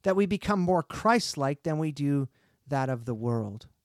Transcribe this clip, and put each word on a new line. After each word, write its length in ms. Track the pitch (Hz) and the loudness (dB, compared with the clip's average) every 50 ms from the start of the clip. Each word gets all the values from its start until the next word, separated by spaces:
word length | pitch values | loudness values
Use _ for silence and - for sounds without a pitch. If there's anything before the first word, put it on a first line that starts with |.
| - | 2
that 140 | 196 190 | 2 2
we 80 | 190 202 | 4 2
become 340 | 180 208 190 - - 208 196 | 2 0 -2 0 0 0 2
more 240 | 175 175 185 170 151 | 2 2 2 2 0
Christ-like 800 | _ - - - 220 233 233 - - - 147 139 139 147 - _ | _ -10 0 2 4 4 4 2 -2 -4 -2 -2 -2 -2 -2 _
than 160 | 165 156 151 | -4 -2 -2
we 140 | 160 156 147 | -2 -4 -4
do 340 | 143 143 143 143 139 135 127 _ _ _ _ _ _ _ | -2 0 0 0 0 -2 -4 _ _ _ _ _ _ _
that 220 | - 143 135 131 131 | -4 -2 -2 0 -2
of 160 | 131 117 117 | -2 -4 -4
the 100 | 123 120 | -6 -6
world. 540 | 107 113 120 120 113 110 104 101 110 - - _ _ | -2 -2 0 0 0 -2 -4 -8 -12 -16 -20 _ _